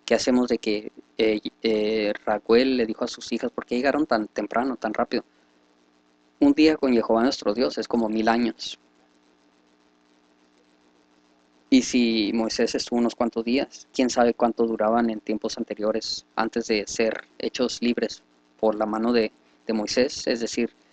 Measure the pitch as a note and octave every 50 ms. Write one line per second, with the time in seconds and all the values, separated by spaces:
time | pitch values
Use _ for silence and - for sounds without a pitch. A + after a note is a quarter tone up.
0 | - - A#2 A2+ - C3 B2 B2 B2 A#2+ A#2+ A2+ - A2 G#2 G#2 G#2+ A2 _ -
1 | - _ _ - A2+ A2 G#2+ G#2+ - - - _ - A2+ A2 G#2+ G#2+ G#2+ A2 A2
2 | G#2+ G#2 G#2 - - A2 G#2+ G#2 - - A2+ A#2+ C3 C3+ C3 B2 A2+ A2 A2 -
3 | B2+ - - - - - B2 A#2 - A#2+ - - - - A#2+ B2 C3 C#3 C3+ D3
4 | D#3 - B2 A2 G#2+ - - - G#2 - - A#2 B2+ C3+ A#2 - - A2 G#2 -
5 | B2 - - A2 - _ _ _ _ _ _ _ _ _ _ _ _ _ _ _
6 | _ _ _ _ _ _ _ - C#3+ C#3+ C#3+ D#3 D#3 D#3 D#3 - C#3+ C3 A#2+ A2+
7 | G#2+ - A2+ A2+ A#2 C3+ - - - - G#2 A#2+ C3 - - A#2 A2 - - A#2+
8 | A#2 G#2+ A2 A2 A2 A2+ A2+ A#2+ A#2+ A2+ - - - - - - _ _ _ _
9 | _ _ _ _ _ _ _ _ _ _ _ _ _ _ _ _ _ _ _ _
10 | _ _ _ _ _ _ _ _ _ _ _ _ _ _ _ _ _ _ _ _
11 | _ _ _ _ _ _ _ _ _ _ _ _ _ - C3+ B2+ A#2+ - - B2+
12 | A#2+ A#2 A2+ A2+ G#2 G2 A#2 A#2 A2 A2 - - A#2 A2 - B2 - - A#2+ A#2+
13 | A#2+ A2+ - - A#2+ A2+ - A#2 A2+ A#2 A#2+ C#3 - - - - - _ - -
14 | C3 A#2+ - B2+ A#2+ A#2+ - - A#2+ A2+ G#2+ - A#2 A2+ A2+ G#2 G#2+ G#2+ A2+ A#2+
15 | A#2 A2+ A2 G#2+ - - A2 G#2+ - A2 - - A#2 - G#2+ G#2 G#2 G#2+ G#2+ A2
16 | - - - - - _ - - A2+ A2+ - A#2+ A2+ - A2+ G#2 G2+ - - -
17 | A2+ A2 - - - _ _ - - A2+ - - B2 A#2 - - A#2+ A#2+ A#2 -
18 | A#2 G#2 - - _ _ _ _ _ _ _ - A2 A2 G#2 G#2+ G#2+ G#2+ G#2+ A2
19 | A2+ A#2+ A#2+ A#2 A2 A2 _ _ _ _ _ _ _ - A2+ G#2+ G#2 - - B2+
20 | B2 D3 - - - C3+ B2+ A#2 A#2 - - B2 A#2 - _ _ _ _